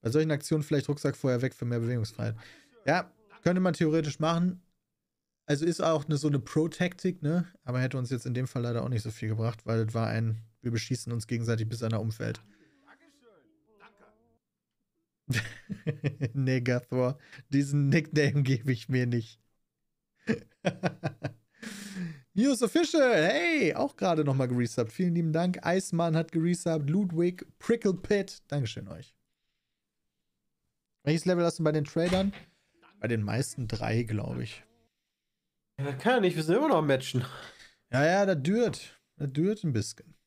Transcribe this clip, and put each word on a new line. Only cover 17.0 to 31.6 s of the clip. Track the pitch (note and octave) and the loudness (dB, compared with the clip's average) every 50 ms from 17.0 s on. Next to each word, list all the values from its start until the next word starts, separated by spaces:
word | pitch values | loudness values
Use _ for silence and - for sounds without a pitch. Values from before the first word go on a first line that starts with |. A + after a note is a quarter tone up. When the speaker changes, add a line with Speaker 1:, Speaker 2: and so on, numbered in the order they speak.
| B2+ B2 C3 - - - - - - _ | 0 0 -2 -4 -12 -20 -20 -20 -14 _
Speaker 1:
diesen | C3+ C#3 C#3+ C#3 C#3 D3 C#3+ C#3 | 0 0 0 2 2 2 2 4
Nickname | C#3+ E3+ D#3 - - D3 D3 C3 - D3 C#3 | 4 2 2 2 0 2 2 4 2 2 2
gebe | B2+ C3+ A#2 A2 C3+ B2+ | 2 2 0 2 -2 -2
ich | A2+ - - | -2 -2 -2
mir | C3 B2+ B2+ B2 | 0 0 0 2
nicht. | A#2+ A#2+ A2 - - _ _ _ _ _ _ _ _ _ _ _ _ _ _ _ _ _ _ - | 0 -2 -2 -4 -14 _ _ _ _ _ _ _ _ _ _ _ _ _ _ _ _ _ _ -4
<laughs> | - - - _ _ _ _ F#3 F3+ - - F3 - - - E3 - _ - - - _ _ _ _ _ - A3 G3+ G3+ G3+ G3+ G3 F#3+ F3+ E3 D#3+ C#3 C3 _ _ | -4 -4 -4 _ _ _ _ -4 -4 0 -4 -4 -4 -4 -8 -8 -8 _ -10 -10 -10 _ _ _ _ _ -16 -16 -14 -14 -14 -12 -10 -10 -10 -10 -10 -14 -20 _ _
News | F#3 A3+ C#4 C#4 G#3+ | 2 4 4 4 4
Official, | B3+ G#3+ - D#4+ F4 - - D#4+ C#4 B3+ A#3 | 2 2 4 2 2 4 4 4 6 6 6
hey, | E3+ D3+ F3 A#3 D4 E4+ E4+ E4 D4+ A#3+ D#3 - | 6 4 4 4 2 2 2 2 2 2 2 2
auch | - - C#4+ - - | 0 -2 -4 -2 -2
gerade | - F#3+ E3+ D#3 D3+ | 0 0 2 2 2
nochmal | C#3+ C3 C3 C3 B2 | 2 2 2 0 0
geresubbt. | B2 B2 B2 A#2 - - A#2+ A2 | 2 0 0 0 0 -2 -4 -4
Vielen | - - F#3 F3+ E3+ | -2 0 0 2 2
lieben | E3+ E3+ D#3+ D#3 | 2 0 0 0
Dank. | D#3+ E3+ F3+ F3+ - - | 2 0 0 -2 -2 -2
Eismann | - F3 F#3+ F#3+ - - E3 E3+ E3+ D#3+ | 0 0 0 0 -2 -2 0 0 2 2
hat | D#3+ E3 E3 | 0 0 0
geresubbt. | - E3+ D#3+ F3 F3 E3+ - F3 D#3+ D#3+ D3 C#3 | -2 0 2 2 0 0 0 0 0 0 0 0
Ludwig, | D#3 G3 G#3 F3+ E3+ D#3+ E3+ F3 F3 F3+ - - - _ | 0 0 0 0 0 0 0 0 0 -4 -14 -18 -18 _
Prickle | - - A#3 A#3 - G#3 F#3 | 0 0 0 2 2 0 0
Pit. | F3+ - - G#3 G3+ F#3+ F#3+ - - _ _ | 0 0 0 0 0 0 -4 -10 -20 _ _
Dankeschön | - D3 C3 G#2+ - - - G2 | -4 -2 -2 -2 -6 -8 -12 -12
euch. | E2 D#2+ - - _ _ _ _ _ _ _ _ _ _ _ _ _ _ _ _ _ _ _ _ _ _ _ _ _ _ _ _ _ _ _ _ _ _ _ _ _ _ _ | -14 -16 -16 -20 _ _ _ _ _ _ _ _ _ _ _ _ _ _ _ _ _ _ _ _ _ _ _ _ _ _ _ _ _ _ _ _ _ _ _ _ _ _ _
Welches | C#3 D#3 E3 - | 0 0 2 2
Level | F3+ F3+ F3 E3+ | 2 2 4 4
hast | E3+ E3 | 2 2
du | - | 2